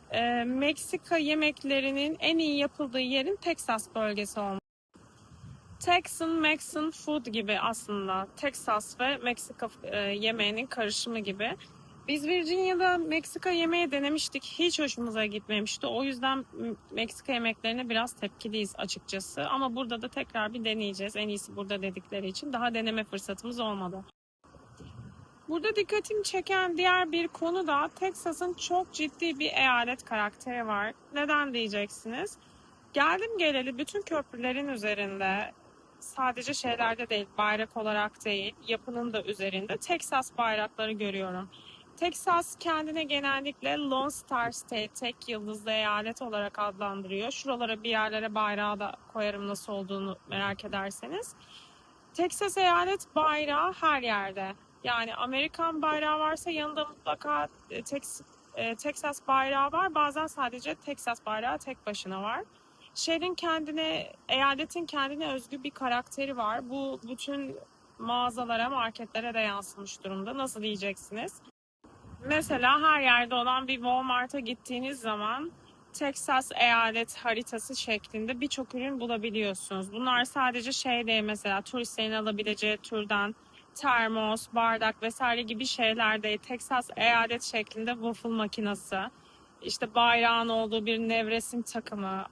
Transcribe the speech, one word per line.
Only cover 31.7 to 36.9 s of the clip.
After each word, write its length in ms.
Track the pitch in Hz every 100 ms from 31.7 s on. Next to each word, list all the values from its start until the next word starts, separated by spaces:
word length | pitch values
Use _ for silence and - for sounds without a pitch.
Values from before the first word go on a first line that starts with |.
| 202 208 - 226 254 403 - - - - - -
Geldim 460 | 285 311 370 453 427
geleli 400 | 311 269 254 240
bütün 240 | 302 403
köprülerin 680 | - 311 - 240 254 254 285
üzerinde, 840 | 247 208 202 196 196 190 196 214 - - - - -
sadece 540 | - - 254 240 247
şeylerde 540 | 294 254 233 226